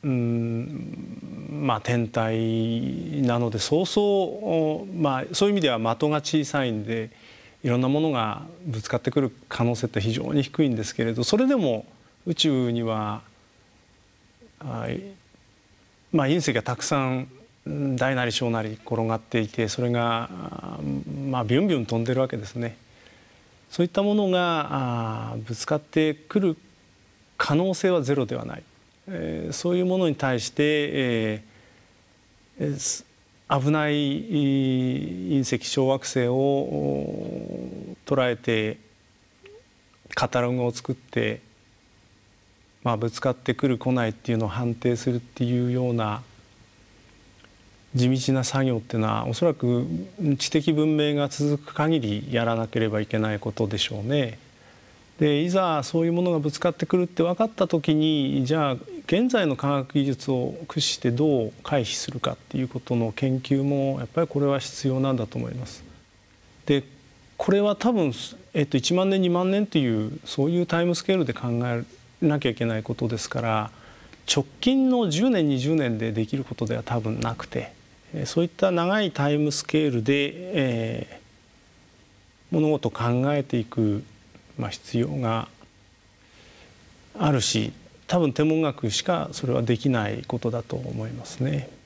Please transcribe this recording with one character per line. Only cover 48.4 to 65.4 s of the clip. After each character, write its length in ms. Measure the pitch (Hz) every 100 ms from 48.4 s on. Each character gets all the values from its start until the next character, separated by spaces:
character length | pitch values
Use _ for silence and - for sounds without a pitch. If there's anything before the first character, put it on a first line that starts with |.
作 200 | 123 135
業 120 | 131 113
っ 40 |
て 160 | 110 117
い 20 |
う 40 |
の 60 | 107
は、 180 | 110 113
お 60 |
そ 140 | 117 170
ら 80 |
く 320 | 131 123 123 135 165 190 - 156 135
知 120 | -
的 220 | 156 147
文 240 | 151 156 151
明 180 | 147
が 140 | 147 143
続 300 | - 147 147
く 160 | -
限 240 | - 151 160
り 300 | 113 104 135
や 140 | 123
ら 100 | 117
な 140 | 113 110
け 100 | 120
れ 100 | 110
ば 100 | 107
い 60 | 107
け 120 | 110
な 140 | 110
い 60 | 104
こ 140 | 113
と 140 | 104 107
で 120 | 104
し 120 | -
ょ 120 | 104
う 20 | 107
ね。 320 | 143 123 110 - - - - - - - -
で、 240 | 151 143
い 60 | 175
ざ 340 | 190 180 156
そ 200 | 127 165
う 40 | 165
い 40 |
う 20 |
も 80 | 170
の 100 | 180
が 80 | 165
ぶ 140 | 147
つ 80 | -
か 100 | 175
っ 20 |
て 100 | 165
く 120 | 170 185
る 60 |
っ 20 | 180
て 160 | -
分 140 | 170 180
か 100 | 226
っ 20 |
た 180 | - 185
時 280 | 165 147
に、 500 | 151 156 151 139 139
じ 100 | 127
ゃ 180 | 156 143
あ 40 | 123 - 349 -
現 240 | 180 247
在 160 | 240 170
の 100 | 131
科 120 | 143
学 260 | 143 135
技 100 | 147
術 260 | 139 131 -
を 240 | 131 127 - 160
駆 140 | 151
使 120 | -
し 20 | -
て 120 | 123
ど 340 | 120 156 135 107
う 60 | -
回 220 | - 143
避 100 | 113
す 160 | - -
る 100 | 131
か 120 | -
っ 40 | - -
て 80 | 139
い 60 |
う 40 | 127
こ 120 | 127
と 140 | - 120
の 160 | 113
研 280 | 101 135 131
究 220 | 131 135
も、 340 | 139 139 135 135
や 60 |
っ 40 | 123
ぱ 120 | -
り 60 | 165
こ 140 | 139
れ 60 | 143
は 120 | 139
必 300 | - - 135
要 120 | 131
な 140 | 135
ん 20 | 127
だ 100 | 110
と 120 |
思 100 | 120